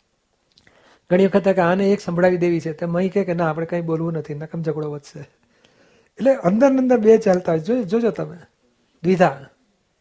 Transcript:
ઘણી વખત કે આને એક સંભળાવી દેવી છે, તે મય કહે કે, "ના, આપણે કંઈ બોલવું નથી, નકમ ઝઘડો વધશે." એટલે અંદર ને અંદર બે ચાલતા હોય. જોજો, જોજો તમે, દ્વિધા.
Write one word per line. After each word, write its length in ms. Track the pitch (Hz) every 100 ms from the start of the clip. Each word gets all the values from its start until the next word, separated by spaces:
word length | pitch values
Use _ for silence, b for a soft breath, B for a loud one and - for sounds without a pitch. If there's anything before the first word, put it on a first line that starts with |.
| _ _ _ _ _ _ b b b b _
ઘણી 160 | 185 190
વખત 220 | 202 190
કે 140 | 185
આને 300 | 170 190 196
એક 100 | 202
સંભળાવી 360 | - 170 185 180
દેવી 220 | 175 170
છે, 140 | 160
તે 120 | 151 170
મય 240 | 170 190
કહે 140 | 202
કે, 100 | 180
"ના, 160 | 170 165
આપણે 160 | 151 165
કંઈ 160 | 175
બોલવું 320 | 165 160 165
નથી, 200 | 160 147
નકમ 280 | 147 156 170
ઝઘડો 300 | 160 151 151
વધશે." 280 | 147 - 151 139 _ b b b b b b b -
એટલે 180 | 254 254
અંદર 360 | 175 214 269
ને 60 | 262
અંદર 200 | 254 240
બે 200 | 214 220
ચાલતા 340 | 202 180 180
હોય. 80 | 160
જોજો, 240 | 160 254
જોજો 280 | 185 226 233
તમે, 260 | - 156 175 - _ _ _ _ _
દ્વિધા. 420 | 170 180 170 139 135 _ _ _ _ _